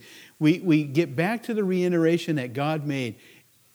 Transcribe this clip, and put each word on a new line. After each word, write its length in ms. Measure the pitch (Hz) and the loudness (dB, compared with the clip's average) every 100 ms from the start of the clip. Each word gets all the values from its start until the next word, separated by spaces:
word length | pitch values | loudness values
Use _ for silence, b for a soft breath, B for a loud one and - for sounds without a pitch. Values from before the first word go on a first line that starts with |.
| B B B B | B B B B
we, 200 | 156 175 | 2 2
we 240 | 185 156 | 4 2
get 320 | 147 135 165 131 | 2 -2 -2 0
back 260 | 180 233 | -2 -2
to 100 | 240 | -4
the 100 | 214 | -2
reiteration 720 | 190 185 180 170 160 170 170 151 | 0 0 0 2 2 2 0 -4
that 180 | 123 | -4
God 320 | 120 143 156 147 | -4 -2 -2 -2
made 300 | 139 120 101 B B B _ _ | -4 -4 -6 B B B _ _